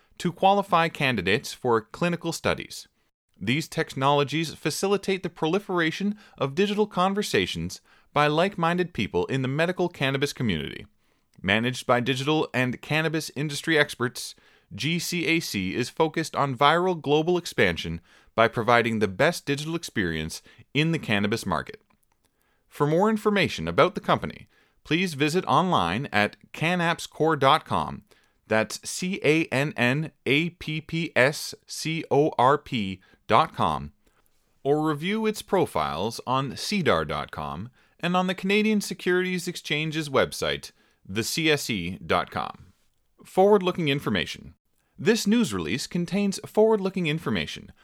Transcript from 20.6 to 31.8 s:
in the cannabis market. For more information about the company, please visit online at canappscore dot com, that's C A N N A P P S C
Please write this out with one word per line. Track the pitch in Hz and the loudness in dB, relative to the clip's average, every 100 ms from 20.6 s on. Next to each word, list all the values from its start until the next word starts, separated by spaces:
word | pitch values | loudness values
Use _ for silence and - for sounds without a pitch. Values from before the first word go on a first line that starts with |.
| _ | _
in | 139 160 | -2 0
the | 160 | -2
cannabis | - 101 101 110 101 | -2 -2 0 -2 -2
market. | 76 62 - _ _ _ _ _ _ _ _ _ | -4 -6 -14 _ _ _ _ _ _ _ _ _
For | - 147 | -2 2
more | 165 208 | 4 4
information | 220 214 202 143 - 82 | 2 2 2 2 -2 0
about | 87 143 - | 2 2 2
the | |
company, | - 139 78 - - _ _ _ | 0 0 -2 -10 -20 _ _ _
please | - 165 190 | -2 0 0
visit | 135 147 175 - | 0 0 2 2
online | 135 185 143 85 98 - | 2 4 2 2 -2 0
at | 104 104 - - | 0 0 -2 -18
canappscore | - 160 180 170 165 - - 156 156 | -4 -2 0 0 -2 -8 0 0 4
dot | 135 151 | 4 4
com, | - 92 73 71 - _ _ _ - | 2 -2 -2 -8 -16 _ _ _ -2
that's | 110 107 - - | 0 0 -6 -10
C | - 185 196 | -6 -4 0
A | 139 160 160 | 2 2 0
N | 127 151 - | -2 -2 0
N | 120 139 156 - - | 0 0 -4 -6 0
A | 139 170 | 0 0
P | - - 156 | -6 -8 -8
P | - 160 170 - | -4 -4 0 2
S | 131 151 - - - | 2 2 -8 -12 -14
C | - | -8